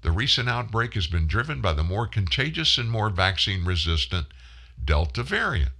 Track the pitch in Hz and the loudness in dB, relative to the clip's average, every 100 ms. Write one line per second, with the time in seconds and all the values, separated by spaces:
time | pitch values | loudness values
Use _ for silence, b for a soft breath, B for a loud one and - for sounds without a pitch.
0 | - 80 131 - 123 120 117 110 117 110 | 0 0 2 0 0 -2 -2 -2 -2 -2
1 | 82 85 78 104 156 143 104 76 80 98 | -2 0 2 0 -2 -2 0 0 0 0
2 | 113 - 95 - 135 160 156 - 117 113 | -2 -2 -2 0 -2 0 0 2 0 0
3 | 107 92 92 92 - 95 87 87 - 82 | 0 2 2 2 0 0 0 0 2 0
4 | - 92 76 B B B B B - 76 | 0 -4 -6 B B B B B 2 2
5 | 80 - 120 349 226 123 - - | 2 -2 -2 -2 0 2 0 0